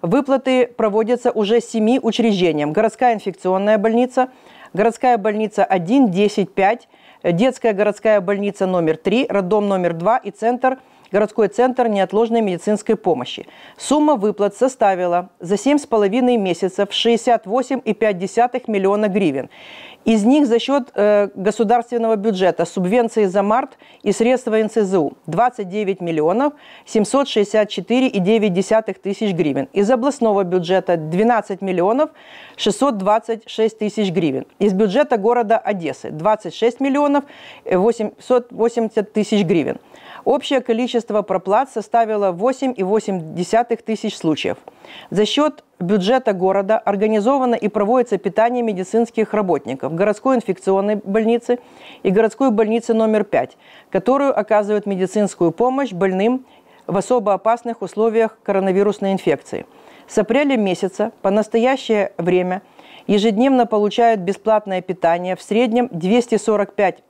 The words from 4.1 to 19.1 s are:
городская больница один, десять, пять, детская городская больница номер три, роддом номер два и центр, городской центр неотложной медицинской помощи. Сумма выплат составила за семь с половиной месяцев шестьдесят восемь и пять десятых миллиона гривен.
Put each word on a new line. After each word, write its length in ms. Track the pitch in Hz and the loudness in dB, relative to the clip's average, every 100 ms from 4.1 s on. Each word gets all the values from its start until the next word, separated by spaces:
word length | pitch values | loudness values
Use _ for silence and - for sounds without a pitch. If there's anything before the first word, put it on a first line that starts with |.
| 262 254 - - - - | 0 -2 -6 -20 -20 -12
городская 440 | 165 220 220 254 233 | 2 2 4 2 2
больница 460 | 202 214 220 208 | 0 -2 -2 0
один, 460 | 196 190 165 262 247 | 2 2 2 4 4
десять, 440 | 180 208 208 190 | 4 2 2 -2
пять, 360 | - 196 240 _ _ - - | 2 0 0 _ _ -20 -6
детская 480 | - 170 254 247 233 | -2 2 0 2 -2
городская 480 | 196 208 202 220 208 | 0 0 0 0 2
больница 460 | 180 202 202 196 190 | 0 -4 -4 -2 -2
номер 320 | 185 160 160 | 0 0 0
три, 300 | - 214 - | 0 0 0
роддом 400 | 202 180 214 202 | -2 0 0 0
номер 240 | 196 175 | 0 -2
два 240 | 165 175 240 | -2 0 0
и 140 | 202 | -2
центр, 480 | - 226 247 262 262 _ _ _ | -4 -4 0 -2 -2 _ _ _
городской 380 | 196 214 - 202 | -2 0 0 0
центр 400 | 208 254 254 233 | 2 0 2 0
неотложной 540 | 202 185 202 233 233 | 0 0 0 0 0
медицинской 560 | 214 175 - 208 - 214 | 0 -2 -2 -4 0 -2
помощи. 500 | 190 143 120 - - - - - | 0 -2 -4 -12 -16 -20 -20 -16
Сумма 380 | - 294 302 277 | -2 2 2 2
выплат 380 | 208 208 202 | 0 0 -4
составила 760 | 202 262 - 208 185 180 175 185 _ | 0 -2 2 0 2 0 -2 -4 _
за 180 | 170 202 | -4 -2
семь 200 | 262 294 | 2 0
с 80 | 285 | 0
половиной 500 | 226 202 226 247 240 | 0 2 2 2 2
месяцев 560 | 190 170 185 - 202 | 0 -2 -4 -2 -4
шестьдесят 560 | - 233 233 - 226 190 | 0 0 2 2 0 0
восемь 320 | 240 254 262 - | -4 -2 -4 -4
и 80 | |
пять 240 | 202 220 185 | -2 -2 -2
десятых 500 | 185 - 240 254 254 | -4 0 0 -2 -4
миллиона 400 | 208 190 202 | 0 0 0
гривен. 420 | 214 | 0